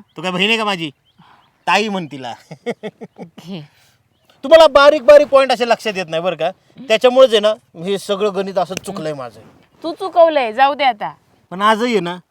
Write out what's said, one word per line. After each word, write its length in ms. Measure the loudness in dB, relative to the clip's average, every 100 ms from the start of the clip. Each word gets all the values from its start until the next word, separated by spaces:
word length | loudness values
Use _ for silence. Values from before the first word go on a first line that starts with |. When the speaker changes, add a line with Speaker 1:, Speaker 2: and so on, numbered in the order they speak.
| -12 -12
Speaker 1:
तू 40 |
काय 100 | -8
बहीण 180 | -4 -2
आहे 80 | -2
का 80 | -4
माझी? 240 | -6 -8 -14 _ _ _ _ _ _ -2
ताई 200 | -2 -2
म्हण 180 | -6 -8
तिला. 280 | -12 -14 -14 -18
<laughs> 120 | -14 -12 -12 -14 -16 -20 -20
Speaker 2:
घे. 420 | -20 -20 -16 -16 -16 _ _ _ _ _ _ _
Speaker 1:
तुम्हाला 240 | 2 4 6
बारीक 360 | 4 4 4
बारीक 240 | 6 6 6
पॉइंट 240 | 4 2
असे 160 | 0 0
लक्षात 240 | -2 -2 -6
येत 100 | -6
नाही 140 | -6
बरं 120 | -4 -4
का, 160 | -6 -8 _ -14 -2
त्याच्यामुळेच 440 | 0 4 6 4
आहे 80 | 4
ना 140 | 0 -2 _ -12
हे 140 | -6 -6
सगळं 380 | -4 -4 -2 -4
गणित 220 | -4 -4
असं 180 | -4 -6
चुकलंय 380 | -10 -10 -8
माझं. 280 | -10 -12 -16 -20 _ _ _
Speaker 2:
तू 100 | -12
चुकवलंय, 600 | -10 -4 2 2 2 -2
जाऊ 200 | 0 0
दे 100 | 0
आता. 300 | -2 -2 -6 -12 _ _ _
Speaker 1:
पण 100 | -2
आजही 300 | 0 2 0
आहे 80 | -2
ना 180 | -4 -8 -14